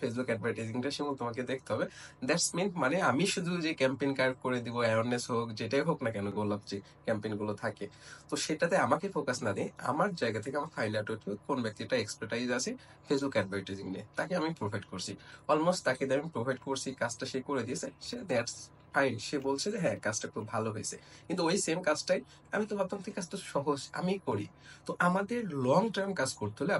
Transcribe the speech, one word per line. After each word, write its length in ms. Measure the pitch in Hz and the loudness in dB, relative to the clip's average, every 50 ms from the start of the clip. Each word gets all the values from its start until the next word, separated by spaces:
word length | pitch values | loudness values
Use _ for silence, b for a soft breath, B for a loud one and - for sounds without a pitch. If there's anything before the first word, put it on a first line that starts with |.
Facebook 260 | 139 123 113 123 123 120 | 0 -2 -2 -2 0 0
অ্যাডভার্টাইজিংটা 600 | 117 110 117 117 104 107 113 110 110 123 127 143 139 | 0 0 0 -2 -2 -2 -4 -2 -2 -2 -2 -2 -2
শিমুল 180 | - 147 147 139 - | -2 -2 -2 -2 -2
তোমাকে 200 | 120 117 113 127 123 123 | -4 -4 -2 -4 -2 -2
দেখতে 180 | 131 131 - - | -4 -4 -2 -4
হবে, 140 | 107 127 180 B B B B B B - 127 127 | -2 -2 -2 B B B B B B -4 0 2
that's 200 | - 170 - - - | 2 2 2 0 0
mean 120 | 170 185 202 175 170 | 0 0 0 2 2
মানে 140 | 131 131 160 190 180 135 | 2 2 4 4 4 4
আমি 140 | 123 143 180 202 - | 4 4 4 2 2
শুধু 180 | 202 175 170 180 175 156 | 0 0 0 0 0 0
যে 60 | 160 160 - | 0 2 2
ক্যাম্পেইন 320 | 135 131 139 135 143 139 139 131 | 2 2 4 2 0 0 2 2
কার 120 | 131 131 127 - - | 2 2 2 0 0
করে 140 | 127 127 123 117 | 0 0 0 -2
দিব, 100 | 120 117 120 120 | -2 0 2 4
অ্যাওয়ারনেস 380 | 113 110 113 113 123 123 120 120 - | 4 4 4 4 4 2 0 0 0
হোক, 140 | 123 117 117 117 110 107 | 0 0 0 -2 -4 -4
যেটাই 220 | 117 110 135 139 151 170 | -2 2 2 2 4 2
হোক 100 | 151 - 131 | 2 2 0
না 60 | 113 110 | 0 0
কেন, 120 | 104 101 101 95 101 | 0 -2 -2 0 0
গোলাপ 240 | 107 104 104 101 - - | 0 0 0 -2 -4 -6
যে 80 | 101 101 B B B B - | -6 -6 B B B B -2
ক্যাম্পেইনগুলো 460 | - 110 101 107 110 104 104 104 104 101 - 120 | 0 0 0 0 -2 -2 -2 -2 -2 -2 -2 -4
থাকে, 220 | 110 - - - - B B B B B B B - | -4 -4 -4 -8 -10 B B B B B B B -4
তো 60 | 151 147 - | -4 -2 0
সেটাতে 320 | - 156 151 175 170 190 165 131 | -2 0 0 2 4 4 4 6
আমাকে 200 | 113 147 165 196 196 190 | 4 4 2 2 -2 -2
ফোকাস 240 | 160 135 - 117 - 127 | -2 0 0 -2 0 -2
না 40 | 107 95 | -2 0
দিয়ে 120 | 110 165 - - - - - | -2 -4 -4 -6 -4 -2 0
আমার 200 | 131 156 185 208 180 - | 2 2 2 0 0 0
জায়গা 200 | - 113 107 110 104 | 0 0 0 -2 -4
থেকে 120 | 135 135 147 | -2 -2 -2
আমার 120 | 143 165 - | -4 -4 -4
ফাইন্ড 180 | - 120 117 107 107 | -2 -2 0 0 0
আউট 100 | 107 - | -2 -2
হতে 120 | 110 - - | -4 -4 -4
হবে 120 | 196 208 - - - | -6 -6 -6 -4 -2
কোন 100 | 139 127 117 | -2 0 0
ব্যক্তিটা 280 | 110 104 - 117 - 131 120 107 | -2 -4 -6 -4 0 0 0 0
এক্সপার্টাইজ 440 | 107 - - 113 104 113 120 123 123 123 123 | -2 -6 -8 -6 -4 -2 -2 0 0 0 0
আছে 120 | 131 214 254 B B B B B - | 0 -2 -4 B B B B B -2
Facebook 280 | - 143 135 139 139 - 110 | 0 2 2 2 2 2 2
অ্যাডভার্টাইজিং 480 | 95 95 98 98 95 - 98 98 98 98 92 | 2 2 -2 -4 -4 -4 -6 -6 -4 -6 -6
নিয়ে, 100 | 92 101 - - - | -6 -8 -6 -4 -4
তাকে 140 | 160 160 180 170 | -2 0 0 0
আমি 100 | 156 160 165 - | 0 0 -2 -2
প্রোভাইড 240 | - - 107 101 - - | -4 -4 -4 -4 -6 -8
করছি। 200 | 98 90 - - 98 B B B B B B - | -8 -8 -6 -6 -8 B B B B B B 2
Almost 300 | 151 156 156 175 180 - - 135 | 4 6 6 4 4 4 2 2
তাকে 140 | 127 - 139 131 | 2 2 2 2
দিয়ে 100 | 131 143 | 2 2
আমি 80 | 151 165 - | 0 -2 -4
প্রোভাইড 240 | 117 117 135 127 - - | -2 0 0 -2 -2 -2
করছি, 220 | 139 135 131 - 135 127 - | -4 -4 -2 -2 -6 -2 -2
কাজটা 220 | 120 117 - - - - | -2 -2 -2 -4 -6 -4
সে 60 | - 127 127 - | -4 -4 -2 0
করে 140 | 143 131 113 | -2 -2 -2
দিয়েছে, 220 | 120 143 170 - - - - - | -2 -4 -4 -6 -8 -10 -12 -10
সে 100 | - 240 247 233 175 | -8 -8 -8 -2 0
that's 240 | 131 117 117 - - - - - - - - - - | 0 0 0 0 -6 -10 -14 -18 -20 -20 -18 -2 2
fine, 240 | 147 139 131 110 110 - | 2 4 4 2 -2 -4
সে 100 | - 151 143 - 135 | -2 -2 0 0 0
বলছে 180 | 139 135 - 208 226 | 0 0 0 -2 -2
যে 40 | 214 170 | 0 0
হ্যাঁ, 140 | 123 104 92 - | 0 0 0 -2
কাজটা 200 | 104 104 - - - - | -2 -2 -2 -6 -6 -6
খুব 100 | 113 107 107 - | -8 -6 -4 -2
ভালো 140 | 113 110 110 107 | -2 -2 -2 -4
হয়েছে। 220 | 113 107 - - B B B B B B | -4 -6 -8 -10 B B B B B B
কিন্তু 160 | - 175 180 170 160 | -4 -2 0 2 2
ওই 80 | 180 196 - | 2 2 2
সেম 120 | - 160 180 - 151 | 0 0 2 2 2
কাজটাই 320 | 151 - - - 180 233 - B B B B - - | 2 2 2 2 0 0 0 B B B B -4 -2
আমি 100 | 190 214 208 | -2 0 0
তো 40 | 208 202 | 0 -2
ভাবতাম 200 | 190 180 208 196 185 | 0 -2 -2 -4 -6
যে 60 | 220 202 208 | -6 -6 -6
কাজটা 180 | 180 - - 180 - - | -6 -6 -6 -8 -8 -4
সহজ, 280 | - 147 135 151 143 135 - - - 151 | -2 0 0 2 0 0 -4 -6 -4 -2
আমিই 200 | 165 180 196 190 - 135 | 0 0 0 0 0 -2
করি। 180 | 113 104 104 - B B B B B B B | -2 -2 -2 -6 B B B B B B B
তো 40 | - 175 - 170 180 | -6 0 4 4 4
আমাদের 320 | 180 190 202 196 233 240 240 180 147 139 127 | 6 4 2 0 -2 -2 -2 -2 -2 2 4
লং 160 | 123 143 180 214 226 - | 6 6 6 6 4 2
টার্ম 180 | 196 190 196 185 170 | 0 -2 0 0 0
কাজ 100 | 131 - - - | 0 0 -2 -4
করতে 180 | - 110 107 - | -4 -6 -2 -2
হলে 120 | 139 170 196 | 0 2 2